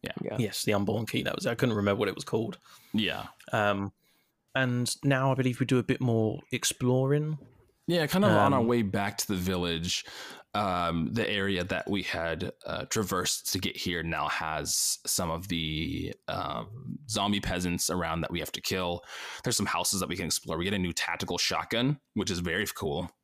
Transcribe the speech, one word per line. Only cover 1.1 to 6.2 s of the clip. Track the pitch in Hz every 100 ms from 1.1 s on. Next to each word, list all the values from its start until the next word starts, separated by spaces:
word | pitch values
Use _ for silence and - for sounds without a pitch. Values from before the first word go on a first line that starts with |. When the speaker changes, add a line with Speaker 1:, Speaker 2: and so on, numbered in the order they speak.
| 120
Speaker 3:
That | 98
was, | - 127
I |
couldn't | 117 131 104
remember | 101 98
what | 101
it |
was | -
called. | - 107 113 92 - - -
Speaker 1:
Yeah. | 107 101 53 - - -
Speaker 3:
Um, | 117 104 98 98 - _ _ _ _ _
and | 131 131 123 120 -
now | 139 135 135
I |
believe | 127 127 123
we | 131
do | 127
a |
bit | - 131
more | 127 113